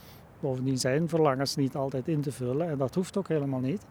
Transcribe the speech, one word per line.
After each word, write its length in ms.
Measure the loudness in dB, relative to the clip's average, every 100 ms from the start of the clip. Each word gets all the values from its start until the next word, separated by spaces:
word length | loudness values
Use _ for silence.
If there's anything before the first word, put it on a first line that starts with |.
| -20 -20 -20 -8
Bovendien 380 | -4 -2 0 0
zijn 300 | 2 2 2
verlangens 480 | 4 4 4 0 0
niet 180 | 0
altijd 340 | 0 -2 -2 0
in 120 | 0
te 120 | 0
vullen 360 | -4 -2 -2 -2
en 100 | 0
dat 160 | 0
hoeft 220 | 0 -2 -4
ook 120 | 0
helemaal 320 | 0 0 -2
niet. 260 | -2 -2 -6